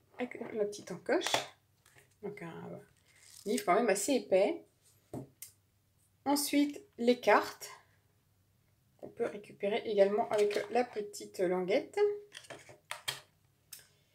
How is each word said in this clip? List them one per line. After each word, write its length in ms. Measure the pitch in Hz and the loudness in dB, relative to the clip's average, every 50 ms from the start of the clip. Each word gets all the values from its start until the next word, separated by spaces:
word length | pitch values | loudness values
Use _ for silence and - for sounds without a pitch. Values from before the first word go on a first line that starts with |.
| _ _ _ | _ _ _
avec 200 | - 247 247 - - 233 226 - | -10 -10 -10 -8 -12 -12 -8 -4
la 120 | 214 202 | -4 -4
petite 260 | 208 208 - - - | -4 -6 -10 -12 -12
encoche. 400 | 180 143 - - 262 359 - - - - - - - _ _ _ _ _ _ - _ - _ _ _ _ 208 | -12 -8 -2 0 0 0 0 0 -2 -2 -4 -8 -14 _ _ _ _ _ _ -20 _ -20 _ _ _ _ -12
Donc 180 | 190 - - | -12 -10 -10
un 400 | 170 165 165 170 175 175 - - - _ _ _ _ _ _ _ - - - - - | -12 -12 -12 -12 -12 -12 -14 -16 -18 _ _ _ _ _ _ _ -20 -20 -20 -12 -6
livre 180 | 196 233 247 - | -4 -4 -2 2
quand 120 | 185 175 | 2 2
même 120 | 220 240 | 4 4
assez 280 | 208 190 202 - - 269 | 2 2 0 2 0 0
épais. 500 | 240 - - 196 185 208 285 349 - - _ _ _ _ _ _ _ _ _ - - - - _ _ - - _ _ _ _ _ _ _ _ _ _ _ _ _ _ _ | 0 2 2 4 4 4 4 0 -4 -10 _ _ _ _ _ _ _ _ _ -12 -12 -12 -14 _ _ -20 -20 _ _ _ _ _ _ _ _ _ _ _ _ _ _ _
Ensuite, 560 | 262 285 285 - - 285 285 294 294 - - - - _ - | 2 2 2 2 2 2 2 2 2 -2 -8 -16 -18 _ 0
les 200 | 240 240 247 - | 2 2 2 4
cartes 520 | - 208 220 - 202 - - - - - - - _ _ _ _ _ _ _ _ _ _ _ _ _ _ _ _ _ _ _ _ _ _ _ | 4 6 6 6 4 0 -8 -14 -16 -18 -18 -20 _ _ _ _ _ _ _ _ _ _ _ _ _ _ _ _ _ _ _ _ _ _ _
qu'on 100 | _ - | _ -20
peut 180 | - - - 233 | -16 -6 -6 -6
récupérer 560 | - - 208 - - - - 202 202 220 - - | -6 -6 -10 -16 -18 -10 -6 -4 -2 -2 -2 -4
également 440 | 226 208 202 196 196 208 208 - - | 0 4 6 6 6 4 0 -2 0
avec 400 | - 208 208 208 208 - - - | 2 2 2 2 2 -2 -4 0
la 140 | 220 240 254 | 0 0 0
petite 560 | - - 214 208 - - - - - - - | 0 -4 -8 -8 -8 -10 -14 -14 -14 -4 -2
languette. 580 | 185 175 180 185 185 175 214 294 - - - 415 415 415 415 - - - - - - - - - - - - - _ _ - - - - - - - _ _ _ _ _ _ _ _ _ - - - _ _ _ _ _ | 0 0 2 0 0 0 0 0 0 -2 0 2 2 2 2 -2 -10 -16 -20 -20 -18 -18 -18 -18 -18 -20 -20 -20 _ _ -16 -10 -10 -10 -10 -10 -16 _ _ _ _ _ _ _ _ _ -20 -20 -20 _ _ _ _ _